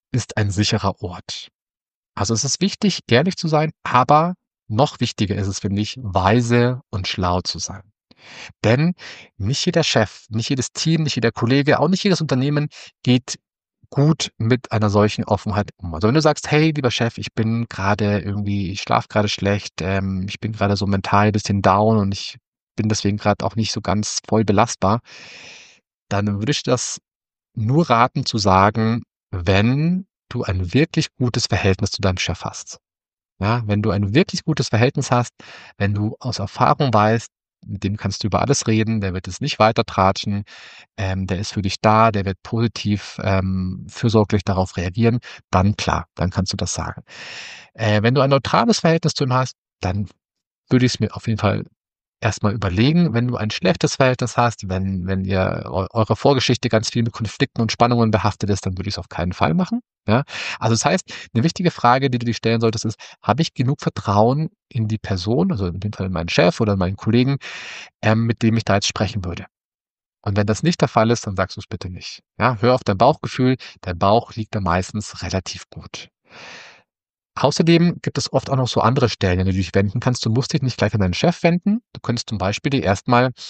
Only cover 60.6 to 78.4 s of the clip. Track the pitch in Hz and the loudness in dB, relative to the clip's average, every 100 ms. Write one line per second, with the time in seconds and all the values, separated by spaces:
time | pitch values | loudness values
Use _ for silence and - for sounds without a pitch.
60.6 | 117 117 - 185 - - - 117 147 - | 0 0 2 0 -4 -18 -6 0 0 0
61.6 | 170 - 123 127 135 123 117 110 113 117 | -2 0 2 4 2 -2 -2 -2 0 2
62.6 | 113 110 117 113 - - - 120 170 - | 2 0 -6 -6 -14 -10 -2 0 0 0
63.6 | 123 151 - - - 101 113 139 156 _ | -2 0 -4 -6 0 4 4 2 -2 _
64.6 | _ 120 110 107 - 95 87 123 190 143 | _ -4 -2 -4 -4 -4 -2 0 0 0
65.6 | 95 87 101 107 95 87 85 - 170 - | -4 -4 -6 -6 -6 -4 -4 2 2 2
66.6 | 110 98 90 98 - 113 127 139 - - | 0 0 0 -2 0 2 2 0 -6 -16
67.6 | - - - _ - 110 113 113 113 113 | -16 -18 -20 _ 0 2 0 0 2 2
68.6 | - 101 - - 101 104 90 85 - _ | 2 0 0 -2 -4 -4 -8 -10 -12 _
69.6 | _ _ _ _ _ _ - 101 104 107 | _ _ _ _ _ _ -4 -2 0 0
70.6 | 156 180 143 - 113 117 - 98 90 - | 0 0 0 2 2 2 -2 -4 -4 -6
71.6 | - 92 92 90 - - _ _ 110 120 | -12 -10 -10 -12 -14 -18 _ _ -2 0
72.6 | 120 123 - 98 123 156 - - 127 131 | 2 2 0 2 4 2 -4 -2 0 0
73.6 | - - - 87 98 110 - - 110 107 | -4 -16 -10 0 4 2 0 -10 -8 -4
74.6 | 92 87 95 107 101 - 90 95 - 95 | 0 0 -2 -6 -10 -10 -4 -4 -6 -14
75.6 | - - - - - _ _ - - - | -14 -18 -16 -16 -18 _ _ -20 -20 -20
76.6 | - - _ _ _ _ _ - 135 - | -20 -20 _ _ _ _ _ 0 0 2
77.6 | 165 170 170 165 - - - 135 | 4 6 4 0 -6 -6 -2 -2